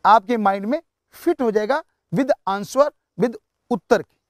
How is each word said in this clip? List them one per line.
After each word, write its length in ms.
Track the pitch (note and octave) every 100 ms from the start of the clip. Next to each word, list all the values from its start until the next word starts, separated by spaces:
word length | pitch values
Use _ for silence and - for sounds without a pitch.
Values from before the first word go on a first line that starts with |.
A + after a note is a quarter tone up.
आपके 320 | F3+ A3 F#3+ A#3+
mind 300 | G3+ G3 G3+
में 140 | D4+ - _ _
fit 280 | - - E4+
हो 80 | A#3+
जाएगा 320 | G#3 G#3+ C#4 - _ -
with 180 | E3+ C4 - -
answer, 380 | G3 G3+ - D4+ - _ -
with 180 | A#3 A3 _ _ -
उत्तर 320 | A#3 - G#3+
के, 140 | - _ _